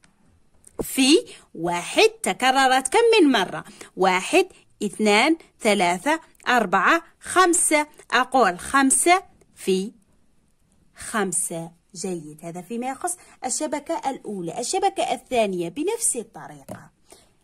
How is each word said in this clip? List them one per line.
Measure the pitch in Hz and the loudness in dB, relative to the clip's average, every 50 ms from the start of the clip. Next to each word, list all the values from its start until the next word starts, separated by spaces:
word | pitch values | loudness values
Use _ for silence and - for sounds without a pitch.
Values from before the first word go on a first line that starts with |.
| _ _ _ _ _ _ _ _ _ _ _ _ _ - _ - | _ _ _ _ _ _ _ _ _ _ _ _ _ -18 _ -12
في | - - - 269 262 262 320 480 480 - - - - _ - | -12 -6 -2 0 4 4 4 4 2 -2 -12 -20 -20 _ -12
واحد | - 165 175 175 175 170 - - 311 427 440 - - | -8 -6 -4 -4 -6 -6 -2 2 2 4 4 2 -2
تكررت | - 220 180 - 254 262 262 269 262 254 262 262 262 - | -4 -6 -4 0 0 2 4 4 4 4 4 2 0 2
كم | - 453 480 453 453 440 | 2 4 4 6 6 6
من | 320 277 | 6 6
مرة؟ | 247 202 185 - - 160 - - - - - - _ | 4 2 0 -2 -6 -10 -12 -16 -20 -20 -20 -16 _
واحد، | 175 185 185 180 185 - - 294 370 370 - - _ _ _ _ _ | 0 2 2 2 0 -2 2 2 2 2 0 -6 _ _ _ _ _
اثنان، | 214 196 - - 214 208 202 214 254 320 330 - - _ _ _ | -8 -6 -4 0 2 2 4 4 4 2 0 -2 -4 _ _ _
ثلاثة، | - 214 202 202 180 175 180 185 - 190 214 214 - _ _ _ - - | 0 2 2 2 2 0 0 -2 -2 -2 -2 -2 -4 _ _ _ -2 0
أربعة، | 247 240 214 180 196 190 180 240 320 339 - - _ _ | 0 0 2 0 0 2 2 2 2 2 -2 -8 _ _
خمسة. | - - - 349 370 359 330 - - - 311 294 294 294 _ - - - | -14 -2 2 4 4 4 4 0 0 2 0 0 0 -2 _ -18 -8 -2
أقول | - 240 254 254 - 262 220 185 175 180 | -2 0 0 2 2 2 2 2 0 -2
خمسة | - - - 277 269 269 - - - 339 359 381 - - _ _ _ _ _ | -6 -2 0 2 2 2 2 2 4 4 4 2 2 -6 _ _ _ _ _
في | - - 190 190 185 196 220 - _ _ _ _ _ _ _ _ _ _ _ _ _ _ _ _ _ _ _ _ | -8 -2 -2 0 0 -2 -6 -10 _ _ _ _ _ _ _ _ _ _ _ _ _ _ _ _ _ _ _ _
خمسة. | - - - - 214 196 190 - - - - 175 165 165 165 - _ _ _ - | -18 -14 -6 -4 -4 -4 -2 -4 -6 -6 -6 -8 -10 -10 -12 -16 _ _ _ -14
جيد، | 165 - 190 180 170 147 151 151 - | -10 -8 -8 -8 -8 -10 -14 -18 -16
هذا | - 170 165 180 | -16 -14 -14 -14
فيما | 180 - 233 233 254 262 | -12 -10 -10 -8 -8 -8
يخص | 269 - - 349 - - - - - _ - | -8 -6 -8 -8 -8 -10 -14 -20 -18 _ -8
الشبكة | 262 - - 302 262 302 330 311 - 330 - - 277 | -8 -6 -6 -4 -6 -6 -8 -6 -8 -8 -6 -6 -6
الأولى. | 262 - - - 208 185 170 165 - 233 | -8 -8 -10 -12 -10 -8 -8 -8 -8 -8
الشبكة | 247 - - - 403 392 - 330 - - | -8 -6 -4 -2 -2 -2 -2 -2 -4 -4
الثانية | 262 - - _ 254 233 214 202 185 175 165 170 | -4 -8 -8 _ -2 0 0 0 -2 -4 -6 -6
بنفس | 170 285 320 403 466 466 - - - | -6 -6 -4 -4 -4 -2 -2 -4 -4
الطريقة. | 240 196 - - - - - 147 139 131 - - - - - _ _ _ _ - - _ _ _ _ | -4 -8 -12 -16 -20 -20 -18 -20 -20 -18 -18 -18 -18 -18 -20 _ _ _ _ -20 -20 _ _ _ _